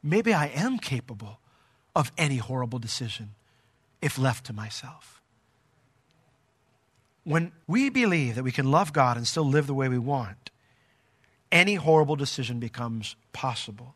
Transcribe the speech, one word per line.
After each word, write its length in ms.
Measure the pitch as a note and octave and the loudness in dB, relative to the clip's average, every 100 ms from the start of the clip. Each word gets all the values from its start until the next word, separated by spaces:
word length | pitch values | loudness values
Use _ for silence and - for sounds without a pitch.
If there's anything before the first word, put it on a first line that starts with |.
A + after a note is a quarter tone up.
"Maybe 300 | D3 F#3 A#3 | 2 2 4
I 140 | G3 D3 | 2 2
am 320 | C3+ G#3+ B3+ | 0 -2 -2
capable 600 | - B2+ - G#2+ G#2+ G#2+ _ _ _ _ _ | -2 -4 -6 -14 -14 -16 _ _ _ _ _
of 160 | - C#3 - | 0 0 0
any 220 | D3+ C3+ | -2 0
horrible 400 | G#2+ C3 B2 B2 | -2 -4 -4 -6
decision 560 | A2+ - A#2+ - G#2 G#2 _ _ _ _ _ _ | -6 -6 -6 -8 -12 -18 _ _ _ _ _ _
if 160 | D3 C3+ | -4 2
left 300 | C3 A#2 - | 0 0 -6
to 80 | |
myself." 640 | G#2+ G#2+ - B2+ - - - _ _ _ _ _ _ _ _ _ _ _ _ _ _ _ _ _ _ _ _ | -10 -10 -12 -14 -20 -20 -20 _ _ _ _ _ _ _ _ _ _ _ _ _ _ _ _ _ _ _ _
When 280 | - D#3 E3 - - | -2 0 0 -8 -2
we 240 | G3 C4+ | 0 2
believe 460 | C4 A#3 E3+ C3 A2+ | 2 2 2 0 -2
that 80 | |
we 80 | B2+ | -2
can 180 | A#2+ C3 | 0 4
love 240 | D3+ E3+ | 4 2
God 240 | D3 B2+ A#2+ | 4 4 4
and 100 | A#2 | -2
still 160 | - | 0
live 220 | D3 C#3+ C#3+ | 2 2 2
the 80 | |
way 160 | C3+ C3 | 0 0
we 80 | B2+ | 0
want, 520 | A#2+ C#3 G#2+ G2 - _ _ _ _ _ _ _ _ _ _ | 0 -4 -4 -12 -20 _ _ _ _ _ _ _ _ _ _
any 220 | E3+ F#3 | 2 4
horrible 420 | G3+ D3+ D#3 D3 D3 | 2 6 6 6 2
decision 420 | C#3 - A#2+ A#2+ | -2 -4 -4 -4
becomes 580 | A#2 - A#2+ A2+ G#2+ - _ | -6 -6 -6 -6 -8 -14 _
possible. 600 | - C3+ A#2+ - G#2+ B2 | -6 -4 -4 -8 -14 -18